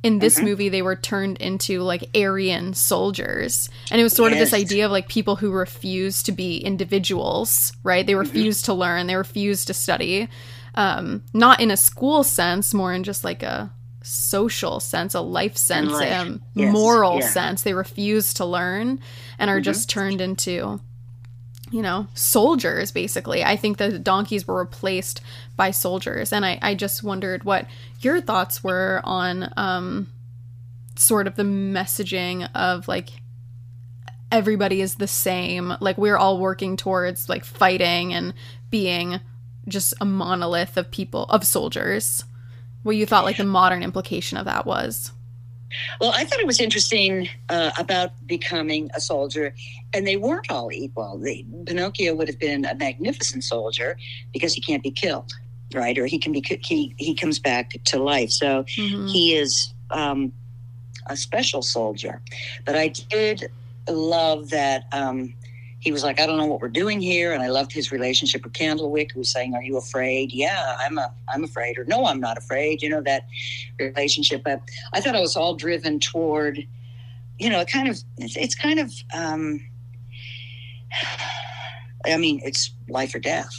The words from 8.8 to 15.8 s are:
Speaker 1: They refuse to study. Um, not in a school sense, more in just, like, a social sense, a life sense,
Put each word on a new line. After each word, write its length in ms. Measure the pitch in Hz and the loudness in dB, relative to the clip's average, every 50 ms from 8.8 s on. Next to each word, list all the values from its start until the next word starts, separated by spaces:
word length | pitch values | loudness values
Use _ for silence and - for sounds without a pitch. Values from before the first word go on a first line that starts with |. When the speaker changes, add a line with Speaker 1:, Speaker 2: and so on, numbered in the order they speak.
| 180 175 170 175 180 | 2 2 2 0 0
Speaker 1:
They 80 | 180 185 | 0 0
refuse 480 | 185 190 - - 208 202 202 202 190 - | 0 0 -2 -2 0 0 2 2 0 -2
to 80 | - 185 | -2 -2
study. 540 | - - - 170 - - 170 185 196 226 233 - - - - - - - - - | -2 2 2 2 2 2 0 0 0 -2 -4 -8 -16 -16 -16 -16 -16 -16 -4 2
Um, 480 | - 202 190 - - 180 - - 208 - - - | 2 4 4 2 0 -2 -2 -4 -6 -6 -2 4
not 260 | 214 240 247 247 - | 8 10 10 10 10
in 100 | - 220 | 8 4
a 60 | 196 | 6
school 460 | 196 - - - - 254 269 302 302 269 | 4 4 2 2 2 2 6 6 6 6
sense, 500 | 285 - - 175 175 175 196 202 - - | 6 4 2 2 2 2 2 2 2 2
more 200 | 202 190 185 180 | 2 2 2 0
in 100 | 180 185 | -2 -2
just, 220 | 208 196 - - | -4 -4 -4 -4
like, 180 | 175 - - - | -4 -4 -4 -4
a 300 | - 60 - 208 196 - - - - - - | -4 -2 -4 -4 -8 -12 -16 -16 -16 -16 -14
social 800 | - - - - - - - 196 214 233 - - - - - - | -10 -6 -4 -2 0 2 2 2 2 2 0 -2 -2 -2 -2 -4
sense, 340 | - - - 170 170 196 - | -4 -2 -2 -2 -2 0 -2
a 60 | 175 | -2
life 380 | 165 165 180 160 185 214 - | -2 0 0 0 0 0 0
sense, 340 | - - - 175 160 | 0 2 2 4 4